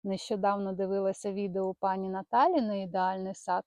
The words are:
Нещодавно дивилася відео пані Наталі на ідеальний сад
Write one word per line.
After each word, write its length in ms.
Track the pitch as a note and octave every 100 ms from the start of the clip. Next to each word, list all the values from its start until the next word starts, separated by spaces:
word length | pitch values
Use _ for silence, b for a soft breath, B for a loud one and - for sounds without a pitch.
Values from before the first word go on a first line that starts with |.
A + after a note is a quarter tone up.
Нещодавно 680 | G3+ F#3+ - G#3 G3 G3+ G3
дивилася 600 | F#3 F#3+ G3 F#3+ F#3+ G#3
відео 420 | G3 G3+ F#3 F#3+
пані 340 | F#3+ F#3+ F#3+ F#3+
Наталі 520 | F#3+ F#3+ A#3 D4 E4+
на 140 | A3
ідеальний 600 | G3+ F#3+ F#3 F#3 F#3+ F#3+
сад 300 | F#3+ - F3+